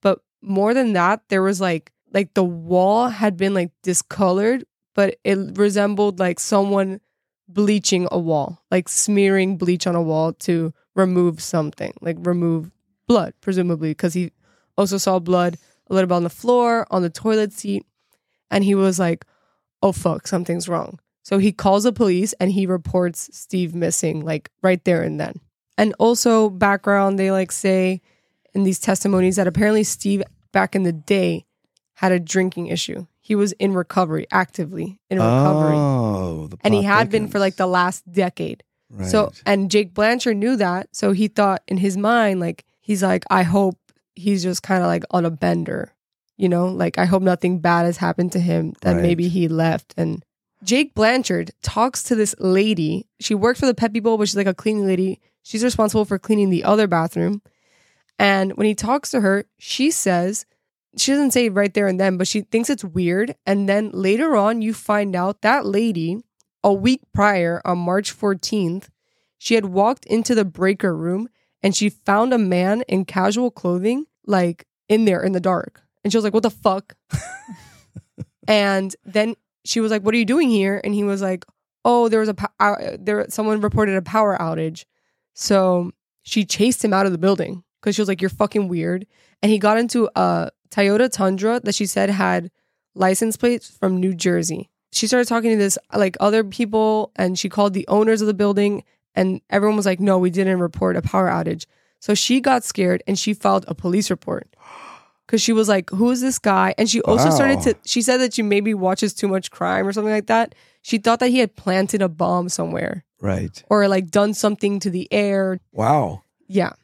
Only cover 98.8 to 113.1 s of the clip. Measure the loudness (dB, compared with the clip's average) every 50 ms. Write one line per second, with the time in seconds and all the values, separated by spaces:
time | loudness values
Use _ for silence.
98.8 | -8 _ _ _ _ _ _ 0 0 0 0 -4 _ _ -2 0 2 2 0 0
99.8 | 0 0 -2 0 2 2 2 4 2 0 0 0 0 0 2 0 0 -2 -2 -2
100.8 | -2 0 0 0 -2 -2 0 0 0 2 0 -2 -2 -4 -6 -6 -10 _ _ _
101.8 | _ _ _ _ -4 -2 0 0 2 2 0 2 2 2 2 2 0 -4 -4 0
102.8 | 0 0 0 0 -2 -4 -4 -2 -2 -4 -4 -2 0 0 0 0 0 -4 -12 -6
103.8 | -4 -2 0 0 0 0 -4 -4 -4 -8 -8 -8 -8 _ _ _ -20 -20 -20 -20
104.8 | -20 -20 -20 -20 _ _ _ _ _ -2 0 0 2 2 2 2 4 4 2 0
105.8 | 0 -4 -2 0 2 2 2 0 -2 -2 -4 -2 0 0 2 2 2 0 2 0
106.8 | 0 0 0 0 2 2 4 4 4 4 4 4 4 4 2 2 2 0 0 0
107.8 | _ -4 -2 -2 0 2 2 2 2 0 0 -2 0 2 2 0 2 0 -2 0
108.8 | 0 0 0 0 -2 -4 -4 -2 -2 -2 -2 -2 -4 -6 -8 -4 -2 -2 0 0
109.8 | 0 -2 -2 -2 -2 0 -2 -2 0 0 0 0 0 0 -6 _ _ _ _ _
110.8 | _ -4 -4 0 2 2 2 2 2 2 2 2 2 0 _ -8 -4 -2 0 0
111.8 | 0 0 0 0 0 -2 -2 -2 -2 0 0 -2 -2 -4 -4 -6 -6 -6 -4 -4
112.8 | -4 -6 -6 -8 -12 _